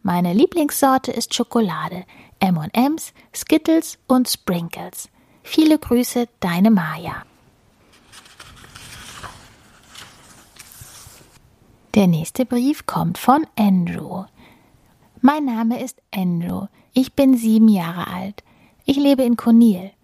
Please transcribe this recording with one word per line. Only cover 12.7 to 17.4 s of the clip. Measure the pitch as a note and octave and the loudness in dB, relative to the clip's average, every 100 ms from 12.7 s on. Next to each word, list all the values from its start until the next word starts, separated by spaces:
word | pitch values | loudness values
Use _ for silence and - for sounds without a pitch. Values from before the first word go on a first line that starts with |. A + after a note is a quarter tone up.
| D4+ - | -4 -6
kommt | - E3 F3+ | -6 -6 -2
von | - C#4+ D#4+ | 2 2 0
Andrew. | - G#3 F#3 E3+ E3+ D3+ F3+ F#3+ _ - _ _ _ _ _ _ _ | 0 2 2 0 -6 -10 -12 -14 _ -20 _ _ _ _ _ _ _
„Mein | B3+ D4+ | 0 2
Name | C#4 A3+ A3+ B3 | -4 -2 -2 -4
ist | B3+ - _ | -8 -14 _
Andrew. | - F3+ E3+ F3 F3+ G3 _ _ | -4 -4 -4 -6 -8 -10 _ _
Ich | B3+ C4 | -2 0
bin | - C4+ | 2 4
sieben | B3 | 4